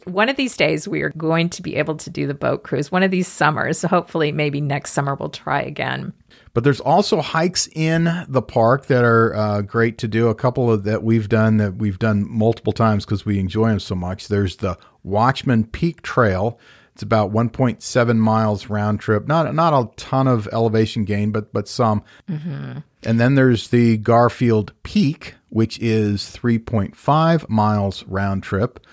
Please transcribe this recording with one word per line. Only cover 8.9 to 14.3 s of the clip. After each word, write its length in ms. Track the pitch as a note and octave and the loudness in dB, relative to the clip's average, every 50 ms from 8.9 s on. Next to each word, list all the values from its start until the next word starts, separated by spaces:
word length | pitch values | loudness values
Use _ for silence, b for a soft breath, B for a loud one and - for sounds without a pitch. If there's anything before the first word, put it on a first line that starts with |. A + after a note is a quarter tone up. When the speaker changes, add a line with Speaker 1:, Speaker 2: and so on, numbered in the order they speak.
| C#3 B2 A#2+ | 2 4 4
Speaker 2:
are, 320 | A#2 A#2 A2+ A2+ A2+ - | 4 4 4 4 2 0
uh, 260 | G#2+ G#2+ G#2+ G#2 G#2 | 0 -2 0 -2 -2
great 380 | G2+ G2+ - A#2 A#2 A#2 G#2+ - | -4 -2 0 0 0 0 0 -4
to 80 | - | -6
do. 220 | A2 G2 A2+ A#2 A#2 | -2 0 2 2 2
A 60 | G#2+ | 0
couple 360 | - - B2+ B2 C#3+ B2 A#2 | 0 -2 -2 0 0 2 2
of 140 | A2+ G#2+ G2 | 2 2 0
that 180 | G#2+ A2 G#2 F#2 | -2 -2 -2 0
we've 260 | A2+ A2+ A2+ G#2 G2+ | 2 2 2 2 2
done, 280 | A#2 A2 A2 A2 G#2+ | 2 2 4 4 4
that 180 | G#2+ G#2 G2+ F#2 | 2 2 0 -2
we've 240 | A2+ A2 G#2 F#2+ F#2 | -4 -4 -4 -2 -2
done 260 | A#2 A2 G#2 G2+ G2+ | 0 0 0 0 -2
multiple 460 | D2+ - A2 G#2+ A2+ A2+ - - A2+ G#2 | -2 -2 0 0 0 0 0 -2 -4 0
times 320 | - A2+ A2 G#2+ G2+ - | 2 2 2 2 0 -2
'cause 200 | - G#2+ F#2+ - | -4 -4 -4 -2
we 140 | G#2+ G2+ G2 | -2 -2 -2
enjoy 280 | F#2+ F#2 - A2 A2+ A2+ | -2 -2 0 0 2 2
'em 100 | A2 F#2+ | 2 0
so 140 | - - F#2+ | -2 -4 -6
much. 340 | F2+ F2 F2+ F#2+ G2+ - | -6 -6 -6 -8 -10 -6
There's 280 | - | -2